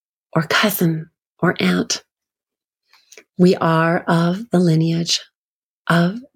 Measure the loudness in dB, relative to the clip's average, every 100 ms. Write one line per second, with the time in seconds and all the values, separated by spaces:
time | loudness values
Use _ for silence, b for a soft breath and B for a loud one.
0 | _ _ _ -4 -2 0 0 0 -2 -2
1 | -8 _ _ _ -2 0 -2 -2 -4 -6
2 | -10 _ _ _ _ _ _ _ _ b
3 | b b -10 2 2 4 0 2 0 0
4 | 0 0 0 -2 -2 0 2 2 0 -2
5 | -4 -6 -8 _ _ _ _ _ -2 0
6 | 0 -4 -12